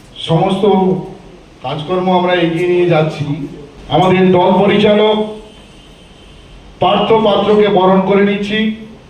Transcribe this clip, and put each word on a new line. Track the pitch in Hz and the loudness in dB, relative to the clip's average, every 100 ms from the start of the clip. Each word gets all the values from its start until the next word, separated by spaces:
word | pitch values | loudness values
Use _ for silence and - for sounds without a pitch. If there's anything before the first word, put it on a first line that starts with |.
| - - | -20 -16
সমস্ত | - 160 190 190 202 185 185 - - - - - - - | -4 -2 0 0 0 2 0 -2 -8 -18 -20 -20 -20 -14
কাজকর্ম | - 156 151 185 185 180 | -10 -10 -6 -4 0 0
আমরা | 180 | 0
এগিয়ে | 180 165 165 180 | 0 0 -2 0
নিয়ে | 180 175 | 0 2
যাচ্ছি। | 156 156 - 139 147 - - - - - | 2 0 -4 -6 -6 -8 -14 -20 -20 -4
আমাদের | 151 185 185 185 | 0 2 2 4
দল | 180 180 196 | 4 2 2
পরিচালক | 202 208 214 208 214 214 214 - - - - - - - - - - - - - - - | 2 2 2 2 2 0 -4 -10 -18 -20 -20 -20 -20 -20 -20 -20 -20 -20 -20 -20 -20 -4
পার্থ | 185 202 208 | -2 0 0
পাত্রকে | 220 220 196 - 214 208 | 2 2 0 2 2 2
বরণ | 190 185 190 | 2 2 2
করে | 185 196 | 2 2
নিচ্ছি। | 202 202 208 220 220 214 - - - | 2 0 -4 -2 -4 -6 -14 -20 -20